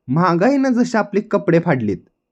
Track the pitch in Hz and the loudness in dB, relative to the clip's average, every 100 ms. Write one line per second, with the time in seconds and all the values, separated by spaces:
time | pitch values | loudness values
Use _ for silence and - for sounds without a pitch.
0 | - 151 180 170 226 277 262 233 240 220 | -4 0 2 2 2 2 0 0 0 0
1 | 208 190 214 196 - 165 175 131 104 87 | -2 -4 -2 -2 2 0 2 -2 -2 -6
2 | _ _ _ | _ _ _